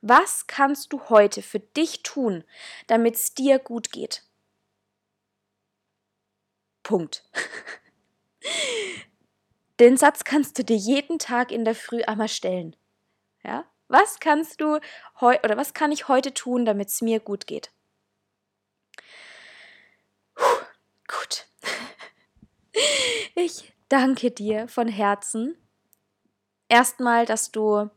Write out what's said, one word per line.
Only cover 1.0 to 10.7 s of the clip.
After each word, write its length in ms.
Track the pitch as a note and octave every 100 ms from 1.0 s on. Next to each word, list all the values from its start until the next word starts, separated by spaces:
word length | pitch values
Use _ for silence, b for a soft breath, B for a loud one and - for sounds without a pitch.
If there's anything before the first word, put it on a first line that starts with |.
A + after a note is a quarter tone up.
| -
heute 320 | A3 G#3 G#3
für 180 | - G#3+
dich 420 | - - D#4+ -
tun, 420 | - - B3 F3+ - B B B -
damit's 480 | A3+ A#3 A#3 -
dir 240 | - C4+ C4+
gut 340 | C4 A#3 A3+
geht? 300 | A#3 - - _ _ _ _ _ _ _ _ _ _ _ _ _ _ _ _ _ _ _ _ _ _ _ _ _ _
Punkt. 400 | - G#3 D#3+ - _
<laughs> 2500 | - - - - - _ _ _ _ _ _ C#5 E5 C#5+ A#4+ G4 F4+ - _ _ _ _ _ _ _
Den 200 | A#3+ B3+
Satz 260 | - -
kannst 340 | - D4 C#4 -
du 60 |
dir 120 | -